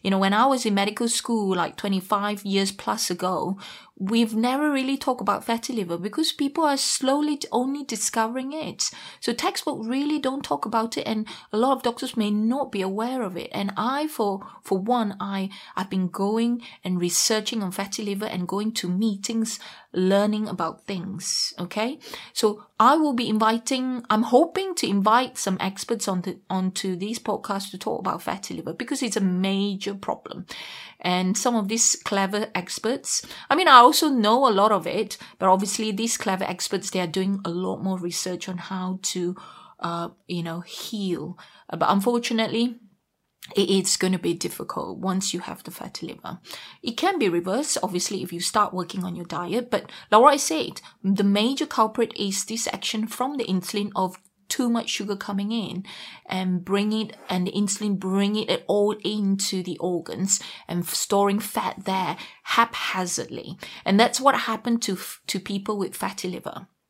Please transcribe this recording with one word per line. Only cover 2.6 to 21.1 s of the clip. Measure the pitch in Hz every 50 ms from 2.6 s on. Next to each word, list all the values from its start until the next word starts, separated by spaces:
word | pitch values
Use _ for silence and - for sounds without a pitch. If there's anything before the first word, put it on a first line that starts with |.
| 196 196
plus | 196 - - - 214 220 - -
ago, | 180 175 180 185 185 165 - 175 196 196 - - - - - - _
we've | - 190 190 226 233 233 220 220
never | 220 226 247 262 277 302 302
really | 285 269 262 262 277 269
talked | - 285 254 254
about | 196 208 196 - -
fatty | - 233 226 - -
liver | 254 226 190 170 170 170
because | 175 208 202 - 311 - -
people | - 285 277 285 349 320
are | 294 277 277
slowly | - - - - 269 262 269 294 302 302 294 285
t-, | - -
only | - 240 254 269 277 294 277
discovering | - 233 196 - - - 233 220 220 240 262 262 269
it. | 294 320 - - - - - - - - - - - -
So | - - 240
textbook | - - 381 - - - 311 269 -
really | 220 226 254 269 285 294 302 294
don't | 269 262 269 277 277
talk | - 285 285 -
about | 220 240 226 226 233 - -
it, | - -
and | 220 214 220 - - - - -
a | - 214
lot | 240 269 269 247
of | -
doctors | 247 240 - 269 247 - 233
may | 208 208
not | 208 214 214 226 247 285 269 -
be | - 196
aware | 185 190 190 208 226 247 262 262
of | 226 185 185 -
it. | - - -
And | 196 202 196 196 185
I, | 208 240 269 285 311 302
for, | 302 - 220 202 196 196 - - - - -
for | - 202 185
one, | 190 226 247 247 220 202 196 196
I, | 202 196 196 196 190 196 - - - - -
I've | 185 190 196
been | 190 190 185 180
going | 180 - 196 202 214 226 233 240 240 240 233 - - - -
and | 180 185 175
researching | 175 175 175 - - - 226 214 208 - 240 226 202
on | 180
fatty | 185 - 196 196 - - 214
liver | 202 202 196 214
and | - - 180 180 175
going | 185 196 214 220 226
to | - - 175
meetings, | 180 190 220 226 202 196 - - 226 226 220 226 - - - - - - - _ -
learning | 180 185 185 196 202 208 208 214 214 214 202
about | 185 180 170 160 - - _ -
things, | 196 185 170 190